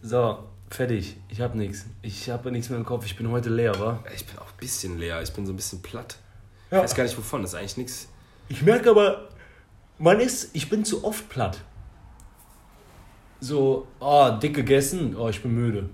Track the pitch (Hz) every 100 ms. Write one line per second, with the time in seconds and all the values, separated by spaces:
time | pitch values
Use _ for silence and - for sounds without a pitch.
0 | 110 123 113 98 - - - - 123 110
1 | 92 - - 107 123 110 101 98 - -
2 | 110 98 - 120 127 120 117 120 110 120
3 | 110 - 117 120 120 113 117 98 107 117
4 | - - - - - - - - 95 85
5 | 85 82 82 - 98 95 - 90 - 117
6 | 117 - - - - - - 190 - -
7 | 123 - 107 135 95 85 101 - 127 -
8 | - - - - - - 156 240 233 214
9 | 202 - - - - - - - - -
10 | 156 208 247 - - 156 - 214 214 214
11 | 214 214 - 131 101 - - - - -
12 | - - - - - - - - - -
13 | - - - - 131 147 135 127 - -
14 | 135 143 131 110 147 147 123 135 139 185
15 | 135 98 117 104 127 117 120 101 98